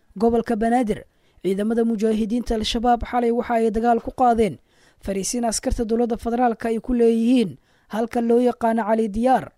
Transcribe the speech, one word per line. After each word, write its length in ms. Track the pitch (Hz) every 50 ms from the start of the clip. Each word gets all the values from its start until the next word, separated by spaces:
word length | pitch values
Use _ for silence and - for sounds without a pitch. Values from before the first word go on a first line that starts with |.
| _ _ _
Gobolka 400 | 190 208 233 233 233 226 - 240
Banaadir, 480 | 214 226 226 233 254 262 202 202 - - - _ _ _ _ _ _ -
ciidamada 400 | 180 196 190 208 220 233 226 233
mujaahidiinta 720 | 233 233 208 214 220 220 214 226 208 220 247 226 - 233
Al-Shabaab 480 | 226 214 - - 240 214 247 240 240 -
xalay 280 | - - 247 240 233 233
waxa 180 | 233 226 - 240 226
ay 120 | 226 226
dagaal 280 | 202 226 226 240 233 233
ku 120 | - - -
qaadeen 440 | - 262 240 233 220 226 196 139 - _ _ _ _ _ _ _ _ -
fariisiin 400 | - 196 196 185 - - 247 240
askarta 400 | 233 214 - - 262 233 - 240
dowladda 320 | 208 226 226 240 233 233 226
federaalka 520 | - 240 226 240 254 240 220 - - 233
ay 80 | 226 226
ku 140 | - - 254
leeyihiin 640 | 240 233 226 233 226 226 233 254 254 226 180 - - _ _ _ _ _ _ -
halka 280 | 208 240 226 - 240
loo 180 | 233 233 233 233
yaqaano 400 | 247 247 233 - 233 226 226 226 220
Cali 220 | 196 226 220 226 220
Diyaar 440 | 196 220 233 254 262 214 185 - -